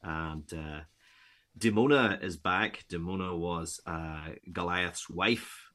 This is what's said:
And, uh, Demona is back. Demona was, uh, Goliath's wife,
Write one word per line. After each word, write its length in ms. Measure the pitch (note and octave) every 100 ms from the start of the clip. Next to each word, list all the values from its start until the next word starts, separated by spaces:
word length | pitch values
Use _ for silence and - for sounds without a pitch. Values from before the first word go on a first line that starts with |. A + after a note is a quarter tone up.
And, 500 | E2+ D#2+ D#2+ D#2 D2+
uh, 280 | D#2+ D2+ D2+ D#2 _ _ _ - _ _ -
Demona 600 | A2+ G#2 C3+ C#3+ A2 F#2+
is 120 | G2 E2
back. 460 | F#2 F#2 A2 - -
Demona 480 | F2 F2 F#2+ F#2 F2
was, 420 | F2 E2+ E2 - -
uh, 440 | D#2+ D#2+ D#2 D#2 - -
Goliath's 560 | F2 F2 F2+ F2+ - -
wife, 580 | E2+ G2+ A#2+ - - -